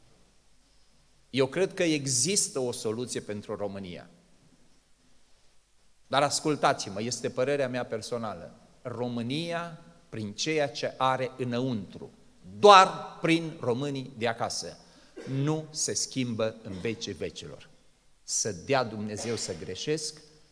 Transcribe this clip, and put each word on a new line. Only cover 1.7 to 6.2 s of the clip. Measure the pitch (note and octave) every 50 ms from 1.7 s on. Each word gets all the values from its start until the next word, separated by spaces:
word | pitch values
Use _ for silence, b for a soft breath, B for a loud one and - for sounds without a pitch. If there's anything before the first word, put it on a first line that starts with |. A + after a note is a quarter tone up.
| F#3
că | - F3+
există | E3 D#3 D3 C3+ C#3 B2+ - D#3+ F3 G#3 G3 - - - C#3
o | B2+ B2 A2+
soluție | - - A2 G#2+ A#2 B2 A#2+ - B2
pentru | - - G#2 G#2 G2 - G#2+
România. | G2+ G#2 G2+ G2 G2 G2 F2+ E2+ C2 - - - - _ _ - - - - - _ - - - - _ _ - _ _ _ - - - _ - _ _ - _ - _ _ _ - _ - - _ -
Dar | - C3 C#3